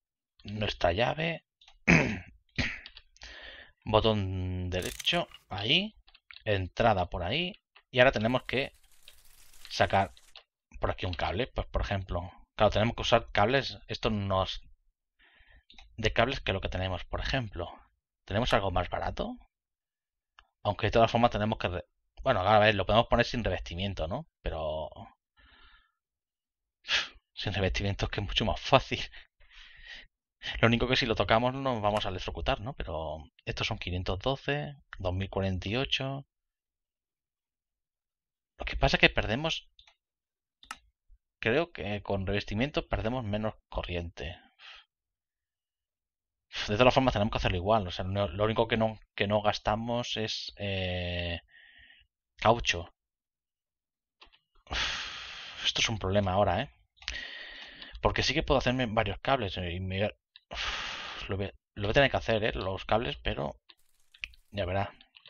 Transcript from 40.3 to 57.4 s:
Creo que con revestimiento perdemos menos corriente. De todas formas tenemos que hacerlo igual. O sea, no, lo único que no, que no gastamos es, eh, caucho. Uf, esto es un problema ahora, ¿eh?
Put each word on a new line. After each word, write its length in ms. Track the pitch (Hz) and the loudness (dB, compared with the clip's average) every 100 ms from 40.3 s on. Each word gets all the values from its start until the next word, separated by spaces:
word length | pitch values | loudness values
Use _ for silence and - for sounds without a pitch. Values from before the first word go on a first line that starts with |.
| _ _ _ - - _ _ _ - _ - | _ _ _ -18 -18 _ _ _ -20 _ -4
Creo 320 | 113 135 170 | 0 2 0
que 300 | - 95 104 | -4 -6 -6
con 220 | - 98 95 | -2 -2 0
revestimiento 600 | 101 - 104 143 165 - | -2 -2 -2 -2 -2 -4
perdemos 360 | 101 110 127 | -2 -2 -2
menos 320 | 107 104 107 - - | -2 -2 -4 -6 -10
corriente. 680 | - - 87 85 - 78 - _ _ - - _ _ _ _ _ _ _ _ _ _ _ _ _ _ _ _ _ - - | -8 -4 -6 -6 -8 -10 -12 _ _ -20 -20 _ _ _ _ _ _ _ _ _ _ _ _ _ _ _ _ _ -8 -2
De 100 | 104 | 4
todas 160 | 127 | 6
formas 200 | 135 127 | 6 4
tenemos 180 | 110 107 | 4 0
que 60 | - | 0
hacerlo 200 | 117 92 | 0 0
igual. 300 | 95 113 90 | 4 2 2
O 40 | |
sea, 140 | - 92 | -6 -4
no, 220 | 98 101 | 0 0
lo 180 | 95 107 | 0 2
único 220 | 110 113 | 2 2
que 100 | 113 | 2
no, 220 | 110 110 _ - | 2 -2 _ -2
que 120 | 101 | 2
no 140 | 107 | 2
gastamos 760 | 104 - 113 107 117 120 120 - | 2 0 0 0 0 -4 -4 -4
es, 360 | 110 - - - | -4 -6 -8 -8
eh, 840 | 101 95 92 90 90 87 87 85 - - - - - - _ _ _ - | -4 -2 -2 -2 -4 -4 -4 -6 -10 -20 -20 -20 -20 -20 _ _ _ 0
caucho. 560 | 107 120 120 87 82 _ _ _ _ _ _ _ _ _ _ _ _ _ - _ _ _ - | 2 4 2 -2 -4 _ _ _ _ _ _ _ _ _ _ _ _ _ -20 _ _ _ -6
Uf, 960 | - - - - - - - - - - | -4 -2 -4 -8 -12 -14 -14 -14 -4 -2
esto 160 | - | 0
es 80 | - | 0
un 100 | 107 | 0
problema 340 | 92 101 98 | 2 2 4
ahora, 280 | 92 98 90 | 4 4 2
¿eh? 80 | 143 - _ _ - - - - | -2 -8 _ _ -10 -10 -10 -14